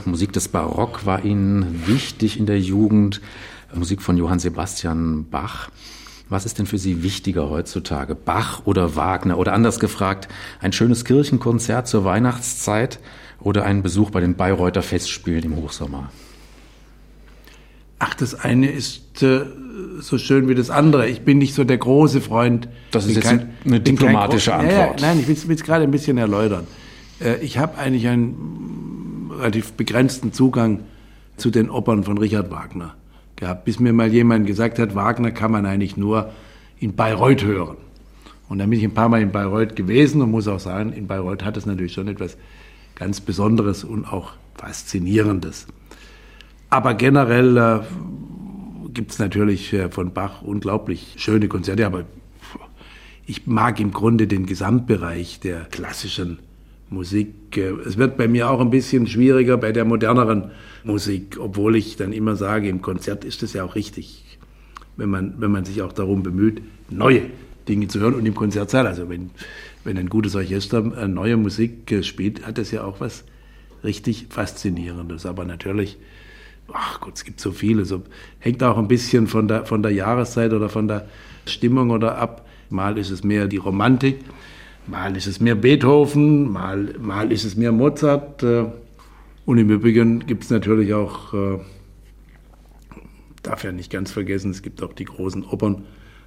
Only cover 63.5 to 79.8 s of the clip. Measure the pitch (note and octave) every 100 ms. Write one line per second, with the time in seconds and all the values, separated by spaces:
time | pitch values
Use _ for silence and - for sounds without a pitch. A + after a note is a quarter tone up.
63.5 | G2+ F2+ G#2+ G#2 - - - - - -
64.5 | - - - - - G#2 G2 F#2+ - G#2
65.5 | G2+ F#2 G2+ F2+ - F#2+ G2 F#2 F2+ A2
66.5 | A2 - - - F#2 B2 B2 - - -
67.5 | - - G#2 G2 G2+ A2 C3 A2 G2 G#2+
68.5 | G2+ G2+ C3 A2+ F2+ F2 F2 F#2 - -
69.5 | - - - - F#2 F2+ A2 G#2 G2 F#2+
70.5 | G2 - A#2+ A2+ A#2 G2+ F2 G#2+ A#2 G2+
71.5 | G#2 A#2 - - G#2 F2+ - G2 A#2 -
72.5 | A#2 G#2 A2 G2 G2+ A#2+ - - - -
73.5 | - - - G#2+ G2+ - A2 - - G2
74.5 | - G2+ E2+ F2 F2 E2+ E2 F#2 F2+ F2
75.5 | E2+ G2 G2+ F#2+ - - - - - -
76.5 | - - - - - - - - - G2+
77.5 | F#2+ G#2 A2 F#2 F#2 - - - - A#2
78.5 | A#2+ B2+ A2 G#2 A#2+ - B2 G#2+ A2+ G#2+
79.5 | A2 - A2